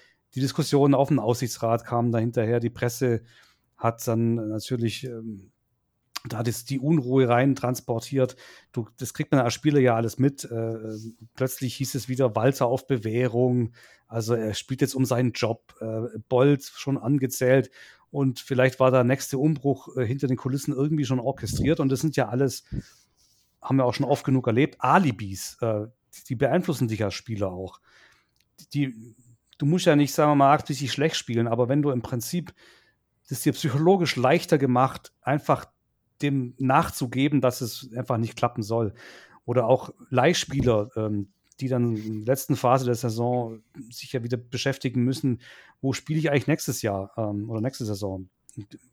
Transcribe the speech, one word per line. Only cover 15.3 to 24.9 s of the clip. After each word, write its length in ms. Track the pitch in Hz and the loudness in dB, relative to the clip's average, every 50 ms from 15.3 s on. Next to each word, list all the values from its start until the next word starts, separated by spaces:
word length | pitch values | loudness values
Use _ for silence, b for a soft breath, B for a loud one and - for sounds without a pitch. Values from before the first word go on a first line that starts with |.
Job. 420 | - - - 110 110 - _ _ _ _ | 0 0 -2 -2 -2 -4 _ _ _ _
Äh, 400 | 113 113 110 110 113 120 - 113 107 - | -10 -8 -6 -6 -6 -8 -8 -12 -4 0
Bolt 340 | 127 123 131 143 147 135 - | 2 4 6 6 4 2 0
schon 340 | - - - - 139 139 139 | -6 -16 -10 -6 -4 -4 -2
angezählt. 760 | - 147 143 143 131 127 - - 131 123 131 135 123 - B B B B B B B B | 0 0 0 0 0 -2 -2 0 4 4 6 4 4 2 B B B B B B B B
Und 280 | - 147 139 131 123 - | -4 -2 0 0 -2 -4
vielleicht 400 | - - 139 123 127 131 127 - | -6 -2 2 4 4 4 4 4
war 120 | 131 131 | 4 6
der 120 | 127 131 123 | 6 6 4
nächste 340 | 120 131 135 - - - 131 | 4 2 0 -2 -4 -2 0
Umbruch, 580 | 135 156 160 135 127 143 135 - - - - 131 | 2 0 0 0 0 -2 -2 -2 -6 -8 -4 -4
äh, 80 | 127 | -2
hinter 220 | 104 131 139 147 131 | -2 -2 -2 -2 -2
den 100 | 127 113 | -2 -2
Kulissen 360 | - 131 127 139 - - 143 | -2 -4 -4 -4 -4 -4 -2
irgendwie 320 | 127 139 151 160 151 143 | -2 0 0 0 0 0
schon 140 | 113 131 127 | 0 -2 -2
orchestriert. 600 | 113 131 - - - 104 - - - 135 160 - | -2 -4 -4 -4 -6 -6 -4 0 0 0 2 2
Und 100 | 151 135 | 0 0
das 100 | 131 127 | 0 0
sind 160 | - 160 143 | 0 0 0
ja 140 | - 131 - | 0 -2 0
alles, 360 | - 127 139 131 - - B B B B B B B B B B _ _ _ _ _ _ _ _ _ _ | 0 0 0 0 -2 -4 B B B B B B B B B B _ _ _ _ _ _ _ _ _ _
haben 160 | - - 135 135 | -4 -2 0 2
wir 80 | 131 | 2
auch 80 | 123 120 | 2 0
schon 120 | - 143 | 0 0
oft 200 | 127 143 - - | 0 0 0 0
genug 220 | - 131 131 123 - | 0 0 0 2 2
erlebt, 300 | 110 117 143 156 - - | 2 2 2 0 0 -2
Alibis. 800 | - 127 | 2 4